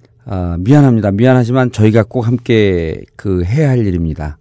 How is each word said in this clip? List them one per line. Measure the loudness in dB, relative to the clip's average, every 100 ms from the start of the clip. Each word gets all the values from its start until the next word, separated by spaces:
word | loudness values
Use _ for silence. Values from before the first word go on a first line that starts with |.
| _ _ -12
아, | -8 -6 -4
미안합니다. | 2 4 4 2 0
미안하지만 | 2 2 2 2 0 -2
저희가 | 2 2 2
꼭 | 0 -2 -2
함께 | -2 0 0 2 0 -4 -8 -12 _
그 | -4 -4
해야 | -2 0 0
할 | 0 -2
일입니다. | -2 -4 -6 -10 -12